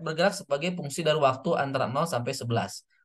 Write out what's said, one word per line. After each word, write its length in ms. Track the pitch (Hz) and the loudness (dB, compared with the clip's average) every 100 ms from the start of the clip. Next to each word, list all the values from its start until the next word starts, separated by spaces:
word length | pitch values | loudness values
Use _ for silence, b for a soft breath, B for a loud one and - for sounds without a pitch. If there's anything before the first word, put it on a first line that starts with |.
| 160 | -6
bergerak 280 | 156 190 180 | 2 2 2
sebagai 400 | - 143 175 180 | -4 -2 -2 -4
fungsi 240 | 139 - | -8 -2
dari 160 | 160 151 | 2 4
waktu 400 | 135 123 - 160 | 4 2 0 0
antara 320 | 135 131 107 | 0 0 0
nol 160 | 135 170 | 0 0
sampai 320 | 127 123 135 | -2 -2 -6
sebelas. 480 | 117 113 98 - _ _ | -2 -2 -2 -8 _ _